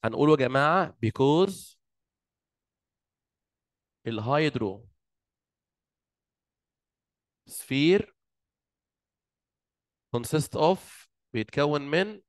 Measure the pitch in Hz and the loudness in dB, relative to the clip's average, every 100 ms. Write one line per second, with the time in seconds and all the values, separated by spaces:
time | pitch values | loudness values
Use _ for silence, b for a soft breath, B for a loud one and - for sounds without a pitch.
0 | 113 113 147 151 127 135 147 175 175 - | -4 0 4 4 2 2 2 2 0 -2
1 | 107 - 135 156 196 185 - _ _ _ | -4 0 2 4 2 -2 -18 _ _ _
2 | _ _ _ _ _ _ _ _ _ _ | _ _ _ _ _ _ _ _ _ _
3 | _ _ _ _ _ _ _ _ _ _ | _ _ _ _ _ _ _ _ _ _
4 | - 110 107 147 156 131 107 98 - _ | -8 -6 -2 0 0 0 -4 -6 -16 _
5 | _ _ _ _ _ _ _ _ _ _ | _ _ _ _ _ _ _ _ _ _
6 | _ _ _ _ _ _ _ _ _ _ | _ _ _ _ _ _ _ _ _ _
7 | _ _ _ _ _ - - 135 151 196 | _ _ _ _ _ -18 -6 0 2 2
8 | - _ _ _ _ _ _ _ _ _ | -2 _ _ _ _ _ _ _ _ _
9 | _ _ _ _ _ _ _ _ _ _ | _ _ _ _ _ _ _ _ _ _
10 | _ 120 120 156 - - 156 185 - - | _ -6 -4 -4 -4 0 0 0 -6 -20
11 | - _ _ 117 110 - 147 147 139 156 | -20 _ _ -8 -4 -2 0 -2 -2 -2
12 | 202 208 | -2 -6